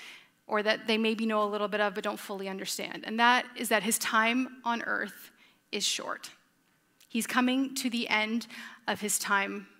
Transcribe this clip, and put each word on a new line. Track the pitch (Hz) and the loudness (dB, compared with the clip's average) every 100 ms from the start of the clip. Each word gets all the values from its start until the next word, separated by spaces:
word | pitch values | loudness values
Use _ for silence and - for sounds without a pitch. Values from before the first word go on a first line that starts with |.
| - - - _ - | -18 -18 -20 _ -4
or | 214 | 0
that | 208 220 - | 2 2 2
they | 220 | 2
maybe | 220 220 | 2 2
know | 226 214 | 2 2
a | 208 | 2
little | 208 208 | 0 0
bit | 208 | 0
of | 208 | 0
but | 196 | 0
don't | 208 208 | -4 -4
fully | - 196 196 | -6 -8 -6
understand, | 190 190 - - - - | -6 -6 -6 -6 -8 -4
and | 220 | 4
that | 240 247 - | 6 6 2
is | - 240 | -4 2
that | 220 | 2
his | 196 220 | 4 0
time | - 226 226 247 254 - | 2 4 4 4 0 -4
on | 233 233 | -4 -2
earth | - 208 208 - - - - _ _ | -2 -2 -4 -8 -20 -20 -20 _ _
is | 208 | -2
short. | - - - - - - _ _ _ _ _ _ - | 0 0 -4 -8 -10 -18 _ _ _ _ _ _ -6
He's | 233 214 | -4 -2
coming | 254 247 254 269 269 | 2 2 2 0 -2
to | 254 | -2
the | 233 - | -2 0
end | 214 214 233 - - - - - | 0 2 -2 -4 -10 -16 -8 -4
of | 196 | -2
his | 208 - | 0 -2
time | - 202 196 202 196 - | 2 2 2 -4 -10 -20